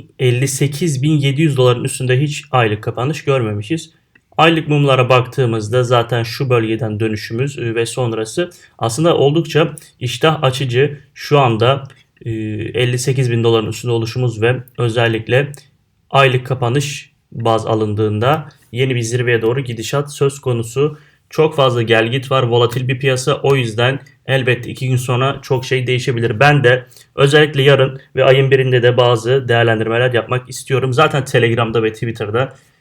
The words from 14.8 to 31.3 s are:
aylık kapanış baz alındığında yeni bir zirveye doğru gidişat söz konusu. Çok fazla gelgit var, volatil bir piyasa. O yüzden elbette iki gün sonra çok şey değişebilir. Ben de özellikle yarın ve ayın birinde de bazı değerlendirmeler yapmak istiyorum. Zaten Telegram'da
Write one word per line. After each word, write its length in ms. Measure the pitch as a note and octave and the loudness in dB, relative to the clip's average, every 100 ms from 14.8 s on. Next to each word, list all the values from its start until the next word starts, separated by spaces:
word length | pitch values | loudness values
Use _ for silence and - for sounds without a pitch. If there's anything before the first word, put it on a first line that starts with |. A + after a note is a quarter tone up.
| A#2+ A#2 A#2 A2 A2 B2 D3 - - _ _ _ _ | -2 0 0 -2 0 0 0 -6 -20 _ _ _ _
aylık 360 | C#3 C3+ B2+ - | 2 4 2 -2
kapanış 680 | B2+ A#2+ C3 C#3+ - - _ _ | -4 -2 -2 -4 -8 -14 _ _
baz 340 | - A#2 A2 - | -4 0 0 0
alındığında 840 | A2 G#2+ G#2 G#2+ G#2+ B2 D#3 D3 - _ | -2 0 -2 -2 0 0 0 -4 -18 _
yeni 220 | A#2 C3 | -4 -2
bir 60 | B2 | -2
zirveye 420 | A2 B2 A#2+ A#2 | -2 -2 0 0
doğru 180 | A2 C3 | 0 -2
gidişat 540 | B2 A2+ A2 C#3 C#3+ | -4 -8 -4 -4 -4
söz 260 | - C#3 - | -2 -2 -2
konusu. 580 | B2+ A#2 A2+ C3+ D3 D3 - _ _ | -4 -4 -4 -2 -2 -4 -16 _ _
Çok 260 | - D#3 D3+ | 0 0 2
fazla 260 | C3 A#2+ | 2 2
gelgit 480 | A2+ A2+ A2+ C3+ B2+ | 2 2 2 -2 -2
var, 120 | C3 | 0
volatil 460 | A#2+ A#2+ A#2 B2 B2+ | 2 2 2 0 -4
bir 100 | B2+ | -2
piyasa. 360 | C3+ B2+ D3+ | -2 -2 -2
O 220 | C3+ C3+ C3+ | 0 2 2
yüzden 440 | A#2 A2 A#2+ C3+ - _ - | 0 0 0 -2 -8 _ -4
elbette 440 | C3 B2+ A#2+ - | -2 0 -2 -4
iki 180 | - B2+ | -8 -2
gün 80 | B2 | -2
sonra 420 | - A#2+ C3+ C#3 | -2 -2 -2 -4
çok 220 | - B2+ | -4 -4
şey 220 | - C3 B2 | -2 -4 -2
değişebilir. 540 | B2+ C3+ A#2+ A2+ A2 | -2 -2 -2 -2 2
Ben 240 | C#3+ D3 | 4 6
de 220 | B2 B2+ - - _ | 4 2 0 -20 _
özellikle 480 | - C#3 D3+ D3+ C#3 | 0 4 6 4 4
yarın 380 | C#3 C3+ C3 - - B2+ | 4 4 2 -2 -8 2
ve 80 | |
ayın 260 | C3+ C3+ C3+ | 4 4 4
birinde 320 | C3 C3 B2 | 2 4 4
de 140 | A#2+ B2 | 4 4
bazı 520 | B2 A#2 A2+ C3+ A#2+ | 4 2 2 0 2
değerlendirmeler 640 | A#2 A#2 A2 A2 A#2 B2+ | 2 2 2 0 0 0
yapmak 380 | A#2+ - B2 B2+ | 0 -2 -4 -6
istiyorum. 420 | B2 - B2+ C3 | -14 -4 -2 0
Zaten 320 | B2 D#3 D3+ | 2 2 0
Telegram'da 580 | C#3+ | -2